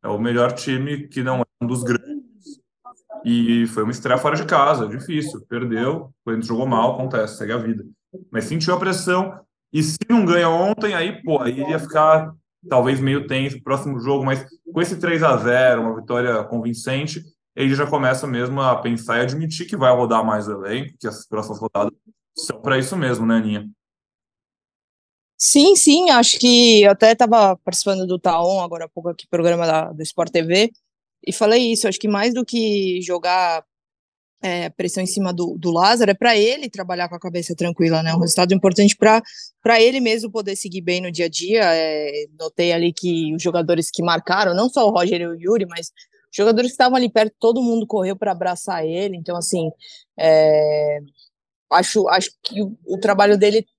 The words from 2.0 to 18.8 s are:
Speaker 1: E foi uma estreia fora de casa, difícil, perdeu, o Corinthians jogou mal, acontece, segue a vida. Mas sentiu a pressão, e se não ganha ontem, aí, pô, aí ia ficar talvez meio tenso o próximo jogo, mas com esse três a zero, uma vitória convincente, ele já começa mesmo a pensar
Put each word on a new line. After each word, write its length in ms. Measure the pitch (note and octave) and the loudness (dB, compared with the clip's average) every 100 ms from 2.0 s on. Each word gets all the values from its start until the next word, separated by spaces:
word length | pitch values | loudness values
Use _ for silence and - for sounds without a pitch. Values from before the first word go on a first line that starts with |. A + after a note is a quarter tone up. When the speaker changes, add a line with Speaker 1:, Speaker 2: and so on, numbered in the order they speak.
| - D4 B3+ _ D#4 C#4 _ _ - - _ - | -4 -14 -14 _ -20 -20 _ _ -20 -20 _ -10
Speaker 1:
E 420 | A#2 A#2 A#2 A#2 A2+ | -2 0 2 2 0
foi 140 | A2 | -2
uma 100 | G#2+ | -4
estreia 260 | B2 B2+ B2 | -4 -2 0
fora 180 | D3 - | 0 -2
de 80 | |
casa, 440 | F3 D#3+ C#3 D3+ G#2+ | 0 2 2 0 -2
difícil, 560 | A#2+ - D#3 C#3 G#2+ - | -8 -6 -6 -6 -10 -10
perdeu, 500 | A#2 A#2+ A2+ B2+ E3 | -8 -4 -4 -2 -4
o 140 | - _ | -10 _
Corinthians 220 | - A2+ A2+ | -8 -6 -4
jogou 200 | A#2 C3 | -4 -2
mal, 280 | A#2 A#2+ | 0 0
acontece, 420 | - B2+ B2+ G#2+ - | -2 -4 -4 -6 -8
segue 160 | G#2 | -8
a 60 | A#2+ | -6
vida. 260 | A2+ A2 - _ _ F#3 - | -4 -6 -8 _ _ -20 -10
Mas 140 | A2+ | -8
sentiu 300 | - D#3+ E3 | -4 -4 -2
a 40 | F3+ | -2
pressão, 600 | F#3 F3+ - F3+ F#3+ - _ _ _ | -2 -4 -2 -2 -2 -10 _ _ _
e 120 | D3+ | -2
se 160 | D#3 D#3 - | -2 -4 0
não 160 | A#3 | 2
ganha 240 | F#3 F3 E3+ | 4 2 2
ontem, 460 | E3 F#3+ G#3+ G#3+ | 2 0 -2 -4
aí, 280 | F3+ E3+ - | -4 -6 -6
pô, 160 | E3 D3 | -4 -2
aí 180 | A#2+ C3 | -2 -4
ia 200 | C#3+ D#3+ | -6 -6
ficar 540 | - D#3 D#3 D#3 D#3+ - _ _ C3+ | -2 2 4 4 2 -14 _ _ -2
talvez 320 | C3 B2 C3+ | 0 2 0
meio 260 | C3+ C#3 - | 0 -2 -2
tenso 320 | C3 C3+ B2+ | -4 -4 -8
o 40 | |
próximo 380 | - C3+ D3 C3 | -4 -4 -4 -6
jogo, 240 | B2 C#3 | -2 -2
mas 200 | C3 C3+ C3+ _ - | 0 -4 -8 _ -8
com 80 | F3+ | -4
esse 160 | F3 F3 | -4 -2
três 260 | E3+ E3 | -2 0
a 140 | D#3 B2+ | 2 2
zero, 460 | A2 B2 B2+ A#2+ | 2 4 4 2
uma 140 | A2+ A2+ | -2 -8
vitória 440 | A2 A#2+ B2 A2+ | -6 -4 -2 -2
convincente, 800 | G#2+ A#2 A2+ A2+ - C3+ D#3 F3 - _ _ | -4 -6 -6 -8 -6 -6 -6 -12 -16 _ _
ele 200 | - C3+ | -4 -2
já 120 | C3+ C#3+ | 0 -2
começa 400 | D3 C3 C3 D3 | 0 0 -2 -4
mesmo 340 | A#2+ B2 C#3 | -6 -6 -2
a 160 | C3 | -2
pensar 420 | A#2+ | -2